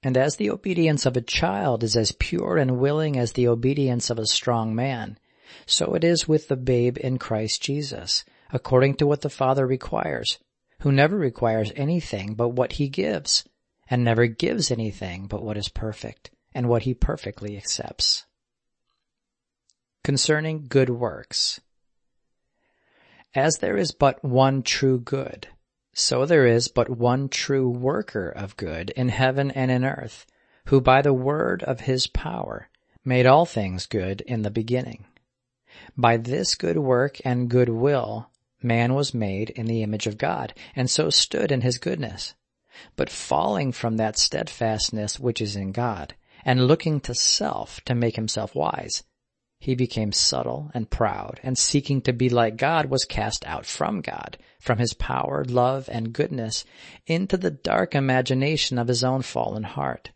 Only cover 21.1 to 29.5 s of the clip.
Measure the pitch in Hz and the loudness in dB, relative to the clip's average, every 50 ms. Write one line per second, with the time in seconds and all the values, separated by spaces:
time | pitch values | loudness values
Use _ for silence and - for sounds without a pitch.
21.1 | - - 110 _ - - - - - - _ _ _ _ _ _ _ _ _ _ | -4 -6 -14 _ -4 -2 -2 -2 -4 -8 _ _ _ _ _ _ _ _ _ _
22.1 | _ _ _ _ _ _ _ _ _ _ _ _ _ _ _ _ _ _ _ _ | _ _ _ _ _ _ _ _ _ _ _ _ _ _ _ _ _ _ _ _
23.1 | _ _ - _ _ 139 135 156 165 - - 92 196 202 190 156 - _ 143 139 | _ _ -20 _ _ 2 2 2 2 0 0 0 0 0 0 -2 0 _ 2 2
24.1 | 131 - - 143 123 127 131 135 135 135 123 - - - - 135 131 123 123 - | 2 2 -4 0 4 4 6 6 4 2 0 -2 -2 2 2 2 2 2 0 -4
25.1 | - 135 135 - - - - - - _ _ _ _ _ _ _ _ - - - | -6 -6 -6 -8 -10 -14 -16 -20 -20 _ _ _ _ _ _ _ _ -2 0 0
26.1 | 135 123 131 156 170 156 135 120 117 120 117 - _ - 120 - 127 117 120 123 | 2 2 2 4 6 6 8 8 6 4 2 2 _ 0 0 0 0 0 2 2
27.1 | 123 135 139 131 - - - - 139 135 131 123 120 123 123 131 151 190 208 - | 2 2 0 -2 -4 -6 -2 0 0 2 2 0 0 0 0 0 0 -2 -4 -4
28.1 | - 107 92 82 - - 98 98 - - 101 87 78 82 92 98 - - 127 127 | -4 -4 -4 -4 -6 -8 -10 -10 -8 -8 -8 -6 -6 -6 -6 -8 -4 -2 0 0
29.1 | 120 - 131 131 131 139 139 139 | 2 2 2 2 2 2 0 -2